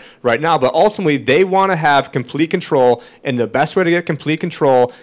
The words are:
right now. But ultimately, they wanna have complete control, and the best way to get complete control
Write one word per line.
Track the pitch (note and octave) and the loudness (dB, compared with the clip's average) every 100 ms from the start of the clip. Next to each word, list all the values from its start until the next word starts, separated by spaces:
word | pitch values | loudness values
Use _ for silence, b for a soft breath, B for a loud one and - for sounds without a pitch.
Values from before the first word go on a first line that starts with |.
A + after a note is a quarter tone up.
| B B | B B
right | B2 A#2+ | -2 0
now. | D#3 D#3 | 0 0
But | B2+ | 0
ultimately, | D#3+ G#3 G#3 E3+ C#3 | 2 0 0 -2 -2
they | A2+ D3 F#3+ | 2 2 2
wanna | F#3+ F#3+ E3+ | 0 0 0
have | D#3 C#3+ C3 | 2 0 0
complete | C3+ A#2+ C#3+ E3 | -6 -6 -4 -4
control, | F#3 - D3 B2 A#2+ B B | -4 -2 2 2 2 B B
and | - B2 | -6 -4
the | G#2+ | -2
best | B2+ D#3 F#3+ | -2 -2 0
way | E3+ | 0
to | |
get | E3+ E3+ | 0 -2
complete | D3+ D3 D#3+ | -6 -4 -6
control | F3 - D3 B2+ B2 B | -6 -2 2 4 2 B